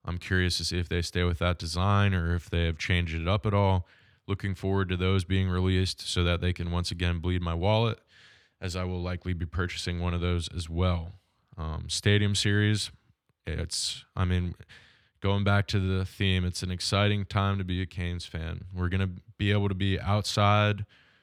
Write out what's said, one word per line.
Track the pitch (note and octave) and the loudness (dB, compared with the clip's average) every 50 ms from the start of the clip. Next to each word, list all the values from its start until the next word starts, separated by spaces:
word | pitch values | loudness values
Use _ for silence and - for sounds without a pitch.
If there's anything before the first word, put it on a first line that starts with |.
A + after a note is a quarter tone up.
| _ | _
I'm | - F2 F2+ | -8 -8 -8
curious | - - G2 F#2 F2+ F2+ - - | -4 -2 0 2 2 0 0 -2
to | E2 | -4
see | - E2+ F2+ | -4 -2 -4
if | F2 - | -2 -2
they | F2 F2 | -2 -2
stay | F2 - - F2 F2+ | -4 -2 -2 0 0
with | F2 F2 - | 0 0 0
that | F2 F2 F2 - | 0 0 0 -2
design | - D#2+ E2 F2+ F#2 G2+ G2+ G2+ G2+ G2+ | -6 -6 -2 0 2 2 4 4 4 2
or | F#2+ F2+ E2 E2+ F2 | 2 0 0 0 -2
if | F2 - - | -2 -2 -2
they | - E2+ E2+ | -2 0 0
have | E2 D#2+ | 0 0
changed | - - - F#2 F2 F2 D#2+ D#2+ E2 | -2 -2 0 0 0 2 0 -4 -4
it | D#2+ | 0
up | F2 G2 G#2 - | 0 0 0 0
at | A2 G2+ | 0 2
all. | G2+ G2+ F#2+ F#2+ F#2 F2 _ - _ _ _ _ _ _ | 4 4 4 2 2 0 _ -16 _ _ _ _ _ _
Looking | - G2 - - G2 F#2 | -6 -4 -4 -2 -6 -6
forward | - - F#2+ G2 G2 F#2+ F2 | -4 -2 0 0 0 0 0
to | F#2 F2 | 0 0
those | F2+ F#2 G2 F#2+ F2 | 2 2 2 2 2
being | - F#2+ F#2+ F#2+ F#2 | 2 2 2 2 2
released | F2+ F2+ F#2 F#2+ F#2 F#2 F#2+ F2 - - - | 2 2 2 2 4 2 2 0 -2 -6 -8
so | - - F2+ F2 | -4 0 0 2
that | E2+ F2 E2 | 2 2 2
they | F2 F2+ | 0 -2
can | F2 - F2 E2+ | -2 -2 -4 -2
once | E2+ F2 E2+ - | -2 -2 -2 -4
again | F#2 E2+ F2+ F2 F2 E2+ | -4 -2 0 0 0 0
bleed | E2 F#2 F2+ F2 | -2 -2 -2 0
my | E2+ E2 E2 | -2 -2 -2
wallet, | E2+ F2 G2+ G#2+ A2 A#2 A2+ A2 - _ _ _ - - - - _ _ _ _ _ | 0 2 2 4 4 2 0 -2 -6 _ _ _ -20 -20 -20 -20 _ _ _ _ _
as | F#2+ F#2 F2 | -8 -6 -4
I | F#2 F2+ | -4 -4
will | F#2 F#2 F2+ | -4 -4 -4
likely | F2 F2+ F2+ F2 - F2+ | -4 -4 -6 -4 -4 -4
be | F#2 E2 F2 | -4 -4 -4
purchasing | D#2+ - F#2 F2 F2 - - - F2+ F2 E2+ | -6 -2 -4 -4 -2 -4 -6 -6 -4 -4 -2
one | F2 F2 | -2 -2
of | F2 F2 | -2 0
those | E2+ F2 F2 E2+ E2 - - | 0 0 0 0 -2 -4 -6
as | F2 E2 E2 | -8 -6 -4
well. | E2 E2+ F#2 F#2 F2 E2+ E2 E2+ - - _ _ _ _ _ _ - | 0 2 2 2 2 0 -4 -8 -14 -18 _ _ _ _ _ _ -12
Um, | - D#2 D#2+ D#2 D#2+ E2 E2 | -8 -8 -6 -6 -6 -6 -6
Stadium | - - - G#2 G#2 G#2 G#2 G2+ G2+ | -6 2 4 4 6 6 4 2 0
Series, | F#2+ - G#2 G2+ G#2 G#2 G#2+ G#2+ G2+ - - - _ _ _ _ _ _ _ _ _ _ | 2 2 2 2 4 2 2 2 0 -2 -8 -10 _ _ _ _ _ _ _ _ _ _
it's, | E2+ D#2 D#2 E2 D#2 - - - - - - - _ _ | -8 -6 -6 -6 -6 -6 -6 -4 -6 -6 -10 -16 _ _
I | - F#2+ | -2 0
mean, | F2+ F2+ F2 F2+ F2 E2+ - - _ - - - _ _ _ _ _ _ _ | 2 2 0 0 -2 -6 -10 -16 _ -20 -20 -20 _ _ _ _ _ _ _
going | - G2 G2+ G2+ G2+ | 0 0 0 2 4
back | G2+ G2+ G2+ G2 - | 4 4 4 2 2
to | - G2+ | 0 0
the | F#2 F#2+ F#2+ F#2+ F#2+ | 0 2 0 0 -2
theme, | F#2 - - G2+ G2 F#2 F#2 F2+ | -4 -4 0 2 2 2 2 0
it's | F2+ F2 - | 0 -2 -4
an | - F2+ | -6 -6
exciting | F#2 F2 - - G#2 G2 G#2 G#2 G#2 G#2 G2 | -6 -6 -2 0 2 4 4 4 2 0 -2
time | - - G#2+ G2 G2 G2 G2 | -2 -2 0 0 0 0 -2
to | F#2+ | -4
be | F2+ F2+ F2+ | -4 -2 -4
a | F#2+ | -4
Canes | F2 - F2+ F2 F2 F2 F2 - | -6 -6 -6 -6 -4 -4 -6 -8
fan. | - - F2 E2 D#2+ E2+ F2 F2+ F#2 F#2 | -8 -8 -8 -8 -8 -8 -10 -12 -10 -4
We're | F2+ F2+ F2+ | -2 -2 0
gonna | F#2 F#2+ G2 F#2 F2+ F#2 _ - - - | 2 0 0 0 -2 -8 _ -20 -6 -2
be | G#2 G2+ | 2 2
able | G2+ G#2 G2+ G2+ | 4 4 2 0
to | G2 | 0
be | F#2 G2 G2 F#2+ - | 0 0 0 0 0
outside | - F#2 G2+ G#2+ G2+ - - A2 G#2 G2+ G#2 G#2 G#2 G#2 G#2 G2+ G#2+ _ - _ _ _ _ _ | 0 0 0 0 0 0 2 4 6 6 6 6 4 2 2 -2 -6 _ -12 _ _ _ _ _